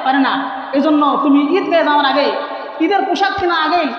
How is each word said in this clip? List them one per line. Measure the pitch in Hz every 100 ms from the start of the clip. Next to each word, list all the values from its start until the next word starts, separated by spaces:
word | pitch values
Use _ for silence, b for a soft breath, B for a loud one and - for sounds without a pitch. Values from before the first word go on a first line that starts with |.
পারে | 262 277
না। | 254 190 - - -
এই | 277
জন্য | 294 302 294 269
তুমি | 294 285 285 359
ঈদগাহে | - 339
যাওয়ার | 302 294 269
আগে, | 277 285 - - - - -
ঈদের | 330 392 381
পোশাক | 311 392 392
কেনার | 359 330
আগেই | 311 349 302